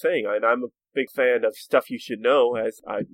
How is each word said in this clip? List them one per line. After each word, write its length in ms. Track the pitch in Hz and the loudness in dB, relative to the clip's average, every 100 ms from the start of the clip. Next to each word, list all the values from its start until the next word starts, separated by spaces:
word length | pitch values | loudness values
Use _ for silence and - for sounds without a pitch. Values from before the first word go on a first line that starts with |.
thing. 260 | 160 165 104 | 0 -2 -2
And 180 | 107 | 0
I'm 200 | 113 120 | 2 0
a 100 | 123 - _ | -2 -12 _
big 180 | 139 123 | -6 -4
fan 300 | - 127 120 | 0 2 2
of 100 | 110 | 0
Stuff 360 | - - 127 - | -4 0 0 0
You 80 | 123 | -6
Should 200 | - 107 | -8 -4
Know, 380 | 120 143 123 120 | 2 4 2 0
as 240 | 110 - - | -4 -6 -8
I 160 | 104 - | -8 -8